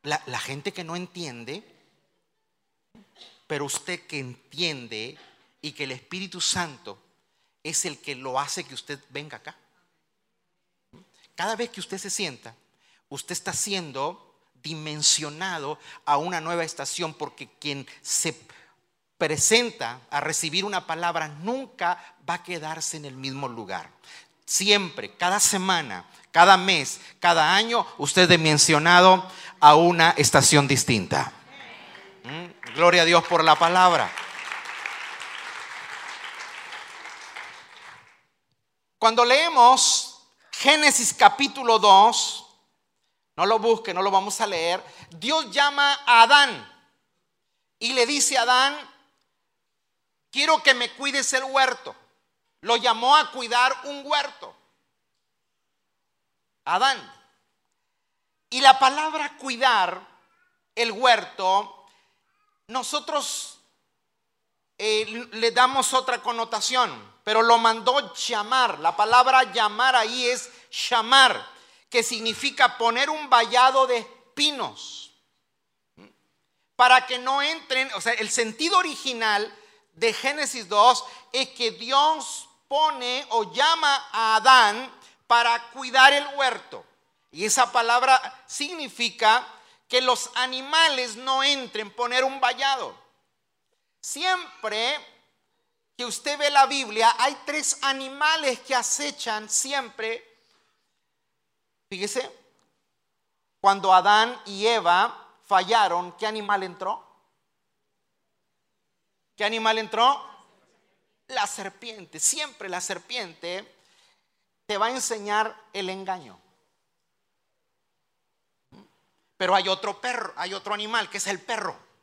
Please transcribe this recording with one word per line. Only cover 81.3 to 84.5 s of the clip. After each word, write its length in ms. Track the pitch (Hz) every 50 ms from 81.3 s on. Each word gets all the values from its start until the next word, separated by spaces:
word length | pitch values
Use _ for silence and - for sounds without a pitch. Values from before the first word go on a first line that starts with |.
es 180 | - 262 262 262
que 200 | - - 247 226
Dios 800 | - - 233 240 269 277 294 311 320 311 - - - - - _ _ _ _ _
pone 560 | 277 302 311 311 294 254 247 247 247 262 294 -
o 220 | 226 226 214 180
llama 560 | 160 247 277 320 330 330 311 285 277 262 - -
a 240 | - 214 233 220 220
Adán 560 | 220 214 262